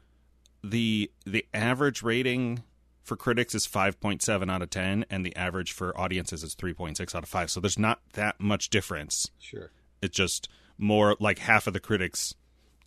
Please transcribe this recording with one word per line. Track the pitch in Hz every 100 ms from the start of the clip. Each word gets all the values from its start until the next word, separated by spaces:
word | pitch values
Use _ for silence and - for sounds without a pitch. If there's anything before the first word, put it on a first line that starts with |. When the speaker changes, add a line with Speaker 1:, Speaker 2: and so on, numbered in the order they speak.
| _ _ _ _ _ _
Speaker 1:
the, | 101 117 113 107 104 -
the | - 107 -
average | 107 117 131 143 -
rating | 113 117 127 123 123 120 - _ _ _
for | - 113
critics | - 120 120
is | 107 -
five | 104 98 95
point | 104 98
seven | - 104 92
out | 92
of | 87
ten, | - 92 101 117
and | 98
the | 90 -
average | 90 90 90
for | - 92 87
audiences | 92 92 85 85
is | 78
three | - 92
point | 80 85 76
six | 87
out | 87
of | 80
five. | 92 82
So | -
there's | 95 -
not | 107 117 _
that | - 104 -
much | 104 101 -
difference. | 107 - 82 76 - - -
Speaker 2:
Sure. | - 104 90 _ _ _
Speaker 1:
It's | 95 -
just | 90 - - - _ -
more | 104 107 104 104
like | 104 -
half | - 107 107
of |
the | 92
critics | - 104 92 - - - _ _ _ _